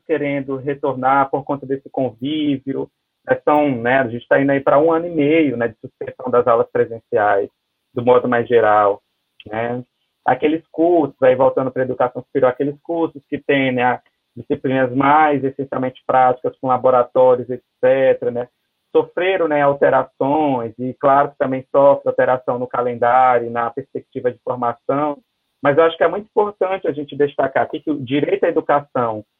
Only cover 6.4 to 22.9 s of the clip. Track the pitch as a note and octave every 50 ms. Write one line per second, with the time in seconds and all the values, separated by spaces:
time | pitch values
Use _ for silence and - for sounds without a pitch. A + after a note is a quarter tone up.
6.4 | A#2+ A#2+ A#2 A#2 A#2+ - - B2 A#2 G#2+ A2+ A2+ - _ A#2+ A2 G#2 G#2 G2+ G2+
7.4 | G#2 - _ _ _ _ _ _ _ _ - - A#2 B2 B2 B2 - B2 A#2+ A#2+
8.4 | A2+ - B2 A2+ A2 G#2+ G#2 G#2+ G#2 G2+ G2+ - _ _ _ _ _ _ _ -
9.4 | - - G#2+ A2+ A#2 A#2+ A#2+ B2+ B2 _ _ _ _ _ _ _ - - B2+ -
10.4 | - D3+ D#3 E3 - _ - - D#3+ F3 F3 E3 C#3+ C#3 - - C3 B2+ B2+ B2+
11.4 | C3+ C3 C3 C#3 C3 B2+ - C3 C3 B2 B2+ - B2+ A#2+ - C3 - _ - C#3
12.4 | C3+ B2+ A#2+ - C#3 C#3+ D3 D3 _ - E3+ E3 E3 D#3 - C#3 - _ D3+ C#3
13.4 | - - C#3+ C#3 C3+ C3 B2+ B2 B2 B2+ B2 - _ _ _ _ _ _ _ A#2+
14.4 | A#2 - C#3+ C#3+ - C#3 C3 C3+ C3 B2 B2 C3+ C#3 C#3 D3 D#3 D#3 D3+ D3 C3+
15.4 | C3+ C3+ C3+ - C3+ - - B2+ B2+ B2+ B2+ - _ - - - B2+ B2+ B2+ -
16.4 | - B2+ - _ - C3 B2+ A#2+ A#2 B2+ B2+ B2 A#2+ - - C3 B2+ B2+ B2 B2
17.4 | A#2+ A#2+ B2+ A#2+ _ _ _ _ - B2+ C3 C3+ C3+ C3 B2 - - A#2+ A#2+ A#2+
18.4 | B2 - _ _ _ _ _ _ _ _ - D#3+ D3+ D3+ - E3+ F3+ F#3+ F#3+ F3+
19.4 | E3 D#3 D3 D3 C#3+ C#3+ C#3 C#3+ D#3+ C#3 C3 C3 C3 - _ - C3+ C3+ C#3 D#3+
20.4 | D3+ C#3+ C3 A#2+ A#2 A2+ G#2+ - B2 B2+ A#2+ - - C#3 C3+ C#3 C#3+ C#3+ - -
21.4 | C#3 C3 C3 C3 C3 _ - C#3+ C#3 C#3 C#3 - - F3 E3 - B2+ B2 B2+ B2+
22.4 | - - B2 B2 B2 - - B2 B2 B2